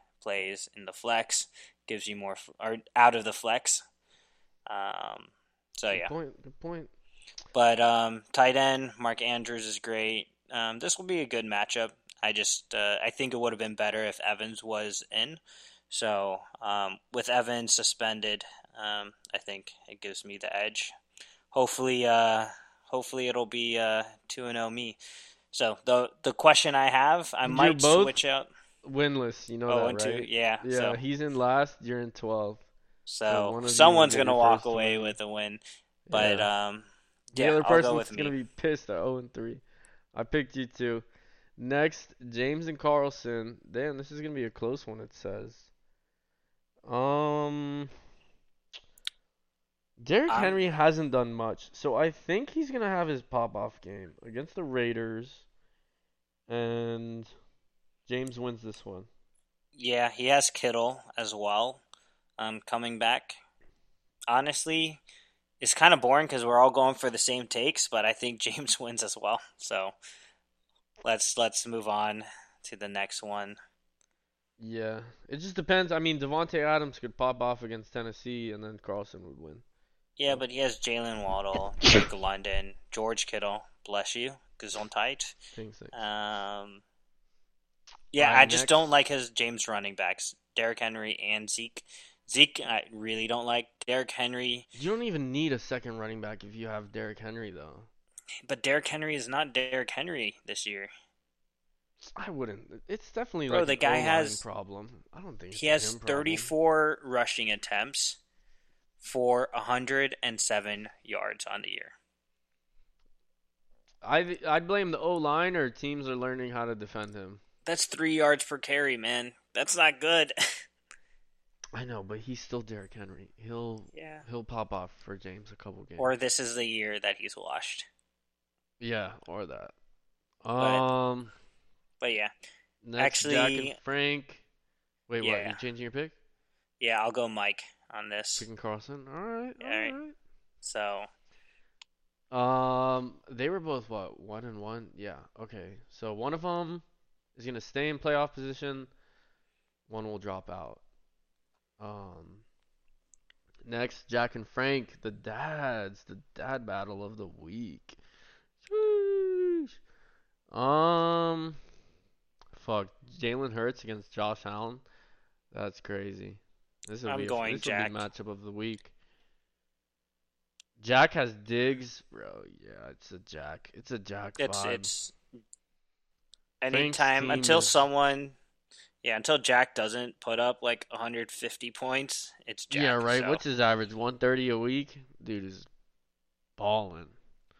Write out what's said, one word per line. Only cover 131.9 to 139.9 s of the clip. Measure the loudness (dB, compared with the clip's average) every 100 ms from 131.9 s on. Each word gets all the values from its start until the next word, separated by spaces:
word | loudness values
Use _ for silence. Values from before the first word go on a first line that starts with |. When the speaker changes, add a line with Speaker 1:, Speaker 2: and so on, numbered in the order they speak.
| -6
Speaker 1:
but | -2
yeah. | 0 -2 -6 -20 -20 _ _
Speaker 2:
next, | -6 0 2 2 2
Speaker 1:
Actually, | 4
Speaker 2:
Jack | 4
and | 0 -4 -8
Frank. | -4 0 0 -2 -6 -20 _ _ _ _ _ _ -6
Wait, | -2
what? | 0
Speaker 1:
yeah. | 0 -2
Speaker 2:
You | -8
changing | -10 -8
your | -8
pick? | -8 -8 _ _ _ _ _ _ -4
Speaker 1:
Yeah, | 0 2
I'll | 0
go | -2 -2
Mike | -2 -2 -2 -10 _ _
on | -14 -8
this. | -6 -4 -6
Speaker 2:
Picking | -8 -10
Carlson? | -8 -8 -10 -16 -14
All | -12
right, | -10 -10 -10 -12
Speaker 1:
All | -6
right. | -4 -4